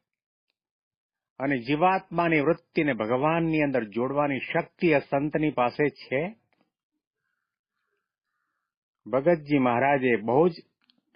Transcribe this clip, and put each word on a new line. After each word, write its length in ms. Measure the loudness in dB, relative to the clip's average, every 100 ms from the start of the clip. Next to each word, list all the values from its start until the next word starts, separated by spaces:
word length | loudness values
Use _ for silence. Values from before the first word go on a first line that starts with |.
| _ _ _ _ _ _ _ _ _ _ _ _ _ -6
અને 200 | -2 -2
જીવાત્માની 840 | -2 0 2 0 -2 -2 2 2
વૃત્તિને 520 | 2 -2 _ -2 0
ભગવાનની 720 | -2 -2 0 0 0 0 0
અંદર 220 | 0 -2
જોડવાની 540 | -2 -4 -2 -2 -2 -4
શક્તિ 560 | -4 -4 -6 _ 2
આ 40 | 2
સંતની 520 | 0 -4 -2 -2 -2
પાસે 380 | 0 -2 0 -2
છે. 480 | -2 -6 -6 -6 -10 _ _ _ _ _ _ _ _ _ _ _ _ _ _ _ _ _ _ _ _ _ _ _ _ _ _ -4
ભગતજી 520 | 0 0 0 0 2
મહારાજે 580 | 2 2 2 2 2 0
બહુ 320 | 2 2 2
જ 60 | 0 -16 _ _ _ _